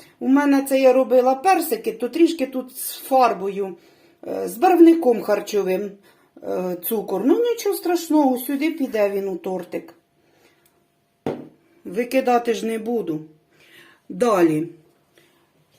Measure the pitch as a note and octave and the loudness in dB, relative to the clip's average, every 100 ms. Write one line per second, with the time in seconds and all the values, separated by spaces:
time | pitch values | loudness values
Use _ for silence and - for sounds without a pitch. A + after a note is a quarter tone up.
0 | - - B3 C#4 C#4+ C#4 C4+ C4+ C4 B3+ | -20 -6 2 2 4 2 2 4 4 4
1 | A#3 B3+ B3+ C4 F#4+ E4+ - A3 A3+ - | 4 2 2 2 2 2 0 -6 -6 -6
2 | A#3+ E4 E4 - C4 B3+ - - - - | -4 2 2 2 -6 -6 -10 -12 -12 -12
3 | - C4 A#3 F#3 G3 F#3+ F#3+ E3+ _ _ | 0 2 2 0 -6 -6 -8 -10 _ _
4 | _ _ - F#3+ F#3+ G#3 F#4 E4+ E4 E4 | _ _ -10 -8 -8 0 4 8 8 8
5 | B3 A3 G#3+ G3+ - G3+ F#3 F#3 G3+ - | 4 0 0 -2 -2 -2 0 -2 -4 -12
6 | _ _ _ - G3+ G3 F3+ F3 - A3 | _ _ _ -14 -8 -4 -4 -6 -6 -6
7 | G3 F#3+ B3 A4 A#4+ A#4 G4+ F4 F4 E4+ | -4 -2 0 2 0 -2 -4 -4 -2 -2
8 | - D4+ C4 B3 - C#4 D#4 D4+ B3+ G#3+ | 0 2 2 0 -4 -4 -4 -4 -4 -2
9 | G3+ G3+ G3 F3+ F#3+ F#3 F3 F3 - - | -2 -2 -6 -8 -8 -8 -8 -12 -12 -20
10 | _ _ _ _ _ _ _ _ _ _ | _ _ _ _ _ _ _ _ _ _
11 | _ _ - - - _ _ _ G3 F#3+ | _ _ -10 -10 -14 _ _ _ -8 -6
12 | A#3+ C4 A#3+ A#3+ A#3+ G3+ A3 A3+ G#3+ A#3 | -2 0 2 0 0 -4 -4 -6 -4 -4
13 | E3+ D#3 - _ _ _ _ - - _ | -4 -8 -10 _ _ _ _ -20 -20 _
14 | - F3+ A#3+ F#3+ E3 D#3 E3+ - _ _ | -12 -2 0 4 4 2 -4 -12 _ _
15 | _ _ _ _ _ _ _ | _ _ _ _ _ _ _